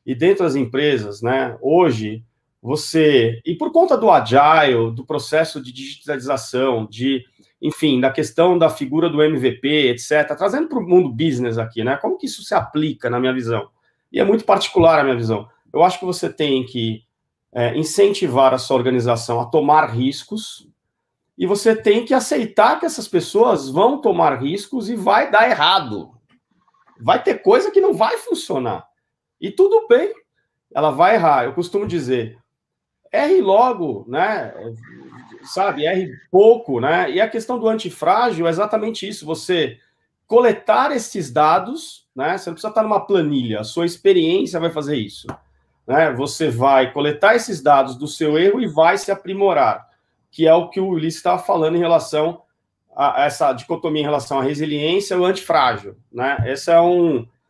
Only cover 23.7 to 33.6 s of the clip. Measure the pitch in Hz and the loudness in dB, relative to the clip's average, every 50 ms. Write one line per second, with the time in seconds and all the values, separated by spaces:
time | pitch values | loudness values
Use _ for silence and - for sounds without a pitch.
23.7 | 131 156 202 247 285 269 - 220 185 170 165 151 135 117 127 143 170 202 - - | 0 2 2 2 2 2 0 -2 2 2 2 0 0 0 -4 -4 -4 -6 -8 -8
24.7 | - 262 202 196 240 214 185 196 202 220 294 - - 208 226 247 - - 147 165 | -8 -8 -6 -6 -6 -4 -2 0 2 0 0 2 2 2 4 4 2 2 2 2
25.7 | 190 196 156 123 104 98 80 - _ _ _ _ _ _ _ _ _ _ _ _ | 2 0 -2 -4 -8 -10 -10 -14 _ _ _ _ _ _ _ _ _ _ _ _
26.7 | _ _ _ _ _ _ 117 123 190 247 - - 262 - - 190 220 262 392 415 | _ _ _ _ _ _ -2 0 0 0 0 -2 -4 0 2 4 4 4 2 2
27.7 | - 392 381 403 - 165 220 247 480 453 - - 349 320 - - - - - 113 | 2 2 2 4 2 2 0 0 0 -4 -4 -6 -8 -8 -6 -6 -6 -6 -4 -6
28.7 | 98 85 - _ _ _ _ _ _ _ _ _ _ _ - 202 - - 370 392 | -8 -8 -12 _ _ _ _ _ _ _ _ _ _ _ -12 -12 2 2 4 4
29.7 | 453 440 440 - 466 254 330 403 440 - _ _ _ _ _ _ _ _ _ _ | 4 2 4 4 2 2 2 0 -6 -10 _ _ _ _ _ _ _ _ _ _
30.7 | - - 147 151 135 135 170 190 220 220 170 160 147 135 120 120 - 170 175 175 | -2 0 0 0 2 4 4 4 4 4 4 4 2 2 0 -2 -4 -6 -6 -4
31.7 | - 202 202 - 175 170 135 123 131 120 113 113 113 _ _ _ _ _ _ _ | -4 -4 -4 -2 -4 -4 -2 -2 -2 -2 -2 -6 -10 _ _ _ _ _ _ _
32.7 | _ _ _ _ _ _ _ _ - 247 285 302 381 381 - 190 190 208 | _ _ _ _ _ _ _ _ -2 0 2 4 4 4 4 4 4 4